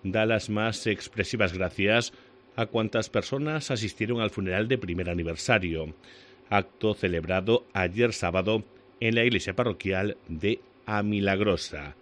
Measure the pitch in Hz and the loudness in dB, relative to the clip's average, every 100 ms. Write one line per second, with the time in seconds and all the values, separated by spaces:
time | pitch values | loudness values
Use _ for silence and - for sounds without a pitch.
0 | 95 107 110 110 - 104 113 104 113 98 | 0 0 2 0 0 -2 0 -2 -2 -4
1 | - 110 98 110 95 90 92 - 98 113 | -6 -6 -4 0 0 0 -4 0 2 2
2 | 117 - - - - - 113 117 110 117 | 0 -10 -20 -20 -12 -4 -2 0 0 0
3 | 104 107 - 139 151 156 - 123 104 - | 0 -2 0 -4 -2 -4 -2 -2 -2 -2
4 | 110 120 107 - 92 92 110 131 90 87 | -2 0 0 -2 0 0 2 0 0 -4
5 | 87 87 82 82 - 113 90 80 78 - | -2 -2 -2 -4 2 2 2 -4 -6 -10
6 | - - - - - 101 95 - 107 104 | -20 -20 -20 -20 0 0 0 -2 -2 0
7 | 92 85 80 92 98 120 - 95 90 98 | 0 0 0 0 2 0 2 -2 -2 2
8 | 120 110 87 92 92 110 - - - - | 0 2 0 0 2 0 -2 -20 -20 -2
9 | 113 117 120 104 - 95 120 98 95 95 | 0 4 4 2 -2 -2 -2 -2 -2 0
10 | 104 - - 82 101 120 - - - 107 | -2 -4 -10 -2 -2 -2 -6 -18 -4 -2
11 | 104 104 98 98 104 85 - 76 71 - | 0 2 2 2 2 2 -2 -10 -12 -16